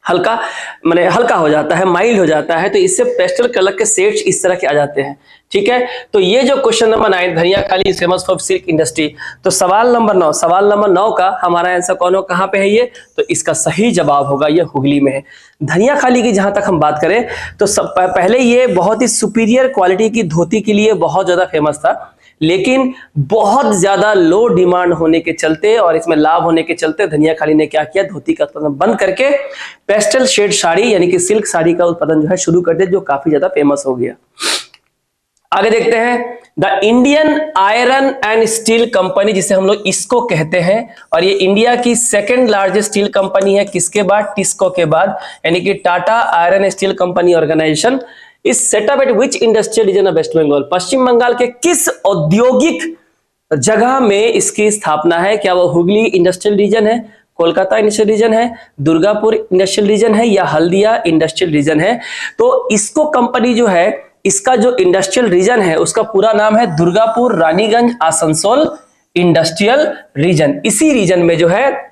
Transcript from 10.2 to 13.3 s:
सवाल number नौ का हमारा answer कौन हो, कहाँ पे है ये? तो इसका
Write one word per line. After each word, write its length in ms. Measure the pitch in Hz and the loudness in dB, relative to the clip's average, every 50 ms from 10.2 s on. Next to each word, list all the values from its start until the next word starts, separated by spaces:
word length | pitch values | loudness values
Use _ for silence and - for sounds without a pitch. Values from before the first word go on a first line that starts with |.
| 175 151 | 2 2
सवाल 380 | 151 - - 165 175 190 202 208 | 0 0 0 0 2 2 2 2
number 200 | 208 208 214 208 | 2 2 2 2
नौ 220 | 180 175 202 220 | 2 2 2 0
का 280 | - - 180 190 196 - - | 0 0 0 0 -2 -2 -2
हमारा 300 | 175 170 170 175 180 180 | 0 0 0 0 0 -2
answer 200 | 175 175 - 185 | -2 -2 -4 -2
कौन 220 | 180 175 180 185 | -2 0 0 0
हो, 60 | 190 | 0
कहाँ 260 | 190 - 180 180 190 | -2 -2 -4 -4 -2
पे 100 | 190 - | -2 0
है 120 | 196 196 196 | 0 0 2
ये? 220 | 208 226 247 247 - - - _ _ | 2 0 0 -2 -6 -18 -20 _ _
तो 60 | - 147 | -6 -4
इसका 240 | - | -2